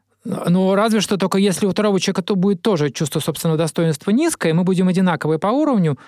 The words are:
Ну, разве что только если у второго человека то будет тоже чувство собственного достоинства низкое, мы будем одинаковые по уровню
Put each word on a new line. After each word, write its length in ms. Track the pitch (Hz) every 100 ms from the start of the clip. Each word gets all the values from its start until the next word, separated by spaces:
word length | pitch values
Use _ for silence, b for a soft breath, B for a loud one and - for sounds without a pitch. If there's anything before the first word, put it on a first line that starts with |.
| b _
Ну, 500 | - - - 185 190
разве 260 | 196 226 214
что 160 | - 196
только 180 | 190 196
если 300 | 202 170 196
у 40 |
второго 300 | 180 208 190
человека 220 | - 190
то 120 | 170
будет 280 | 196 196 196
тоже 280 | 226 170 147
чувство 300 | - 156 156
собственного 380 | 165 151 165 156
достоинства 520 | 160 - 165 151 -
низкое, 440 | 233 330 - 165
мы 100 | 160
будем 240 | 185 180 185
одинаковые 500 | 180 185 160 156 160
по 100 | 196
уровню 500 | 269 302 220 156 135